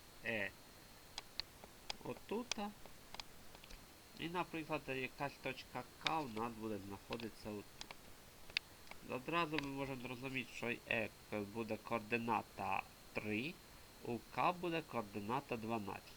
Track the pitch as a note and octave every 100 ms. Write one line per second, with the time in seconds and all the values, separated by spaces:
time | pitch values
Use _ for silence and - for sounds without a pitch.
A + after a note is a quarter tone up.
0 | - - A2 A2+ G2 - - - - -
1 | - - - - - - - - - -
2 | C#3 A#2+ - G#3 A#3+ - G#3 G#3 - -
3 | - - - - - - - - - -
4 | - - E3 F3 E3+ E3 D#3 D3+ C3+ C3
5 | B2+ - C#3+ - C#3 B2+ - B2+ B2 -
6 | - D#3+ C#3 G#2+ A#2+ A2 A2 G#2 G2 G2
7 | - A#2+ A2+ - A2 G#2 G2 - - -
8 | - - - - - - - - - -
9 | - B2+ C3 E3 E3 D3+ C#3 C#3 C3+ C3
10 | B2 B2 C3+ C3 A#2 - A#2 A#2+ - A#2
11 | G#2 - - G#2+ G2+ A2 A2 G#2+ - A#2
12 | G#2+ A#2 A#2 G#2+ - - G2 F#2+ - -
13 | - - G#2+ G#2+ C#3 F#3 - - - -
14 | - A#2 - - D3 F3+ F3 E3 D#3 A#2+
15 | G#2 G#2+ G2+ B2+ C#3+ B2 A2 A2+ G2 G2
16 | -